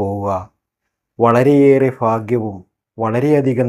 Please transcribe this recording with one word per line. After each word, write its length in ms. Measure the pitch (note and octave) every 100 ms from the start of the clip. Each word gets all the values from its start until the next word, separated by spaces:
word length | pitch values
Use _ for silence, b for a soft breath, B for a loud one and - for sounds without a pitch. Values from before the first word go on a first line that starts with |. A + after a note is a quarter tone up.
പോവുക. 280 | G2 G2+ G2 F#2+ F#2 _ _ _ _ _ _ -
വളരെയേറെ 640 | A#2 A#2 B2+ C#3+ C#3 C3+ C3+ B2+
ഭാഗ്യവും 560 | A2+ A2+ G#2+ A#2+ G#2+ F#2+ F#2 _ _ -
വളരെയധികം 640 | A2 A#2 C#3+ D3+ C3+ B2